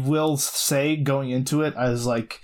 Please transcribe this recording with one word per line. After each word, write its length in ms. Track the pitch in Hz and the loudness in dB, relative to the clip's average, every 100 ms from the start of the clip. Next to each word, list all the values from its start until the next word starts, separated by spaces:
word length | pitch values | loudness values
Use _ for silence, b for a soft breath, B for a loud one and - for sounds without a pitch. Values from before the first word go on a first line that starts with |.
| 131 | 0
will 320 | 156 156 143 | 2 2 0
say, 580 | - - - 143 147 156 | -2 -2 0 2 2 0
going 360 | 143 139 131 | 0 0 0
into 320 | 127 131 147 | -2 0 0
it, 100 | 156 - | 0 0
I 140 | 123 | 0
was 160 | 120 120 | 0 0
like, 360 | 117 110 - | -2 -4 -14